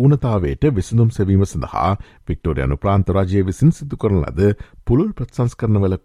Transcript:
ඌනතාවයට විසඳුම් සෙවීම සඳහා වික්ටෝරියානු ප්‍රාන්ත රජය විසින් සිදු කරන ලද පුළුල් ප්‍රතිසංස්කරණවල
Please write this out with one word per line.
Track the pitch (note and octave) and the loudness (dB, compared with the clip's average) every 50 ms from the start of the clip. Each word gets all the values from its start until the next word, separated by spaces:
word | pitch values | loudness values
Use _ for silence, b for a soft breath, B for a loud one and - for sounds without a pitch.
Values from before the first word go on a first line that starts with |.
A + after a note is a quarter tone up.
| B2 | 2
ඌනතාවයට | C#3 D3 C#3 - B2+ A2+ G2+ F2 C#2+ C#2 - - D3+ C3+ | 2 2 2 0 -2 -2 0 -2 -2 -2 0 0 0 0
විසඳුම් | G2 F2+ - - A2+ A#2 A2+ - | 0 -4 -2 2 2 2 2 2
සෙවීම | - G#2 F#2 G2 F#2+ G2 - - | 0 0 2 2 2 2 0 -2
සඳහා | D#2+ - - - - C#2 F2 G2 G2+ B B B B B - | -6 -8 -6 -4 -2 0 0 -2 -2 B B B B B -8
වික්ටෝරියානු | E2+ - - E2 D#2 C2+ C2+ C2 C#2+ C#2+ - | -8 -6 -4 -4 -4 -2 -2 -2 -2 -2 -2
ප්‍රාන්ත | G2+ G2 G2+ F#2+ - F2+ | 0 0 0 2 0 0
රජය | G2 G2 F2+ F#2+ G2+ F#2+ F#2+ | 0 0 0 0 0 0 -2
විසින් | F2+ - - D#3 E3+ - | -2 2 2 2 2 0
සිදු | - C#3+ - - - | -4 -12 -10 -4 -2
කරන | A2 G2 F#2 C#2+ | 0 0 0 0
ලද | - - D#2 G2 G#2 G#2 B B B B B - | -2 -2 2 2 2 2 B B B B B -4
පුළුල් | - A#2 C3 F3+ A3 G3+ - | 0 0 2 0 0 -4 -6
ප්‍රතිසංස්කරණවල | B2 - - - A#2+ A#2+ - - - A2 G#2+ G#2 G2 F#2+ F#2+ F2+ - | -10 -8 -4 -2 -2 -2 -2 -4 -2 0 0 2 2 0 -2 -2 -4